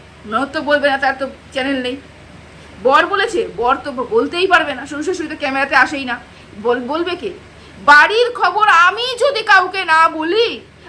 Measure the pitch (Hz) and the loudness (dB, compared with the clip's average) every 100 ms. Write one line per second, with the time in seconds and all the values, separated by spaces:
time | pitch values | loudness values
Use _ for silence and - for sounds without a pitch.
0 | - - 214 220 277 311 277 294 277 269 | -20 -20 -6 -4 -2 -4 0 2 2 0
1 | 269 262 262 226 - 262 262 269 247 277 | 0 -2 -6 -10 -10 -6 -4 -4 -4 -8
2 | - - - - - - - - 233 294 | -12 -20 -20 -20 -20 -20 -20 -4 2 2
3 | 339 392 392 - 180 175 240 262 285 254 | 2 0 -2 -2 -4 -2 -2 -2 -4 -8
4 | 240 233 277 349 381 349 302 254 269 294 | -2 0 0 0 2 2 0 -6 -10 -8
5 | 302 359 311 302 285 269 277 285 262 294 | -6 -6 -8 -6 -4 -2 0 2 0 -2
6 | 254 240 - - - 202 220 247 240 311 | -6 -8 -10 -20 -20 -6 -2 -2 -2 -4
7 | 349 349 226 - - - - - 202 294 | -4 -6 -8 -12 -18 -20 -20 -4 4 6
8 | 330 427 480 480 370 392 427 339 349 403 | 6 2 0 0 -2 2 4 6 4 2
9 | 494 494 539 440 440 381 370 381 349 320 | -4 -2 -2 0 4 4 4 -2 0 4
10 | 330 320 311 415 453 240 - - | 4 2 -2 0 0 -4 -14 -20